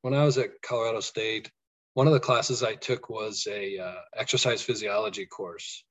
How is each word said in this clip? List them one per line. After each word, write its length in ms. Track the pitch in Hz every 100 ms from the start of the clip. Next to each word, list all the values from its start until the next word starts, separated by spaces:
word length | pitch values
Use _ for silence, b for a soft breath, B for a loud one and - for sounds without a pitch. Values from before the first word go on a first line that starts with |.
when 120 | 127
I 100 | 139
was 140 | 147 135
at 240 | 117 -
Colorado 380 | - 120 113 113
State, 500 | 98 - 110 110 - _ _ _ _
one 120 | - 139
of 60 |
the 80 | 147
classes 420 | - 120 113 123
I 120 | 117 107
took 320 | - 123 -
was 360 | 110 107 101 107
a, 300 | 104 98 95
uh, 240 | 92 92 90 -
exercise 460 | 113 127 127 113
physiology 640 | - 110 107 101 107 95 95
course. 580 | - 92 85 - - _